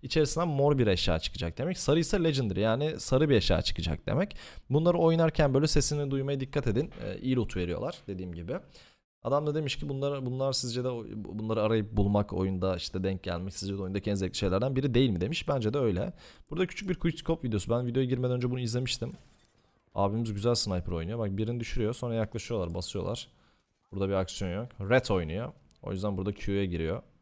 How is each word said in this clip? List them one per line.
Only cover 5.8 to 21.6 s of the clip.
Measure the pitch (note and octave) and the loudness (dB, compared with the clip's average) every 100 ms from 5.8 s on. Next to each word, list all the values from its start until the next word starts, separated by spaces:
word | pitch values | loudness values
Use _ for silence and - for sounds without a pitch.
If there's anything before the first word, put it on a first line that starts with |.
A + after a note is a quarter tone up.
| C3+ D3 C#3+ | 2 0 -2
duymaya | C3+ C3+ C#3 | -2 -2 -2
dikkat | C3+ D3+ B2+ | -2 -2 0
edin. | G#2+ D#3+ - | 0 -2 -6
E, | G#2+ F#2+ | -10 -6
iyi | B2+ B2+ | 0 0
loot | G#2 G2 | 0 -2
veriyorlar | F2 E2+ C3 - - | -2 -2 -4 -8 -10
dediğim | F#2 F#2 | -8 -8
gibi. | E2+ E2+ E3+ - - - _ _ _ | -10 -8 -8 -10 -20 -20 _ _ _
Adam | A#2+ C#3 D3+ | 0 0 2
da | |
demiş | D3+ D3 - | -2 -2 -4
ki | D3 | -4
bunları, | C3+ C#3+ C#3+ B2+ | -2 -2 -2 -4
bunlar | B2+ C3+ | -2 0
sizce | C3 B2 A#2+ | 0 -2 -2
de | B2+ | -2
o-, | A#2+ A2 | -4 -8
bunları | G#2+ G#2 G2+ A2 A2 | -10 -8 -6 -2 2
arayıp | G#2+ A2+ G#2+ G#2 | 4 4 2 2
bulmak, | G2+ G2+ G2+ | 4 4 2
oyunda | F2+ F#2+ F#2+ F#2 F2+ | 0 0 0 0 -2
işte | - F#2 | -4 -2
denk | F#2+ F#2+ | -2 -2
gelmek | - E2+ F#2 | -4 -6 -6
sizce | - G2 G2 | -6 -6 -4
de | |
oyundaki | F#2+ G2 G#2 | -4 -4 -2
en | |
zevkli | G2+ F#2 - | 0 0 0
şeylerden | G2+ F#2+ B2 C3+ | 0 2 2 0
biri | C#3+ | 2
değil | A#2+ C3 | 4 4
mi | F#2 | 2
demiş. | F#2+ E3 - | 0 -2 -2
Bence | C#3 G#2+ | 0 0
de | C#3 | 2
öyle. | B2 F2+ F3+ - - - - | 2 0 -2 -6 -20 -20 -12
Burada | D#3 F3+ | -4 -4
küçük | - G3 | -4 -4
bir | |
quick | F3+ E3+ D#3+ | -2 0 -2
scope | - E3 B2+ | -2 -2 0
videosu. | G#2+ G2 | -2 0
Ben | A#2 B2 | 0 0
videoya | A#2+ C3 | 0 0
girmeden | B2 B2 B2 | 0 0 0
önce | B2 | 0
bunu | B2+ | -2
izlemiştim. | B2 B2 B2+ - B2 - - _ _ _ _ _ _ | -2 -2 -2 -4 -6 -10 -20 _ _ _ _ _ _
Abimiz | - G2+ G#2+ A#2 | 0 0 2 -2
güzel | G2+ A2 | 0 2
sniper | A#2+ - F#2 E2+ | 2 2 -2 -2
oynuyor. | F2 E2 A2+ | -4 -4 -4
Bak | G#2+ F#2+ | -4 -2
birini | A2 A#2+ | -2 -2